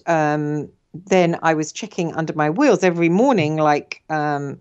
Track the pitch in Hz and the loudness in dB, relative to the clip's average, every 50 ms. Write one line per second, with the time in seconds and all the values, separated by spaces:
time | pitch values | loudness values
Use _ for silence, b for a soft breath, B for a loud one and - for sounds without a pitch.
0 | - 160 170 160 151 147 151 151 151 147 151 151 143 - - _ _ _ - 151 | -4 -2 0 0 2 0 0 -2 -2 -4 -4 -6 -6 -8 -12 _ _ _ -20 -14
1 | - - 190 185 175 170 170 - - 160 160 156 156 151 - - - 196 - - | -4 0 2 2 2 2 0 0 0 0 0 0 -2 -6 -8 -12 -14 -12 -6 -6
2 | 175 160 - - 160 156 160 156 151 151 160 214 294 277 202 - 196 185 165 170 | -6 -4 -4 -4 -4 -4 -2 -2 -2 0 0 2 4 4 4 4 2 2 2 2
3 | 170 165 170 196 247 277 254 190 151 151 156 156 156 151 147 147 - - - - | 2 2 4 4 4 4 2 2 2 0 0 0 2 2 2 0 -2 -8 -14 -16
4 | _ - 156 156 147 151 147 143 143 139 135 - | _ -8 -6 -4 -2 -2 -4 -4 -6 -8 -10 -14